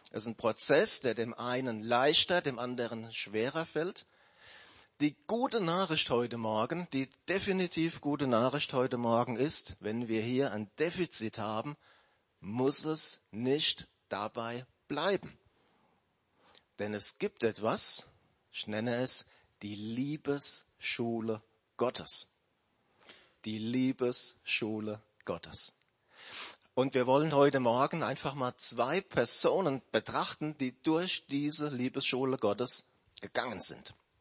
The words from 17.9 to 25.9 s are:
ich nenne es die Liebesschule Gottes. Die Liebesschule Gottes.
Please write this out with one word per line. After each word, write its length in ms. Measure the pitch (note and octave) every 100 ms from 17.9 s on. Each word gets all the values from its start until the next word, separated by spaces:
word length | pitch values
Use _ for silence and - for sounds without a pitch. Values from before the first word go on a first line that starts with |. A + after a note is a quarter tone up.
| - - _ _ _ _
ich 140 | - -
nenne 300 | G#2+ A#2+ A#2+
es 320 | B2+ - - - _ _
die 140 | G#2 G#2
Liebesschule 1700 | A2 A#2 C#3 D3 C#3 C#3+ - - - _ - - A#2+ A#2 A2+ A2 - _ _ -
Gottes. 500 | A#2+ - D#2+ - - _ _ _ _ _ _ _ - - - _ A2
Die 140 | G#2+
Liebesschule 1400 | A2 B2+ C3 C3 B2 B2 - - - - G#2+ A2 G#2+ G#2+ - _ -
Gottes. 500 | F2 - F2+ - - _